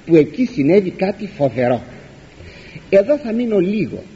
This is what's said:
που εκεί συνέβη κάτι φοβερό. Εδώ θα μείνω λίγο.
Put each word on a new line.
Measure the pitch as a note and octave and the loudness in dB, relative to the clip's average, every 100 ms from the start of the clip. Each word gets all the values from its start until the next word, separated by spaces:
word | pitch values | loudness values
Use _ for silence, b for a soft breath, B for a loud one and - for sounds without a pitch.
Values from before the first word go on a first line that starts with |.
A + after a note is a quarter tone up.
| - | 2
που | D#3+ | 4
εκεί | C#3+ - | 4 0
συνέβη | B3+ - C#3 G3 F#3 | -4 0 2 2 2
κάτι | - F#3+ G3+ G#3 - | -2 -4 -4 -10 -4
φοβερό. | C#3 A2+ B2 A#2+ - - - - - - B B B B - | -2 0 0 0 -4 -20 -20 -20 -20 -20 B B B B 0
Εδώ | G3 G3+ D4 | 2 2 -2
θα | A#3 | -4
μείνω | A3+ A#3+ G#3 | -6 -2 0
λίγο. | F3 A3 B2+ G#2+ - | 0 -2 -6 -8 -16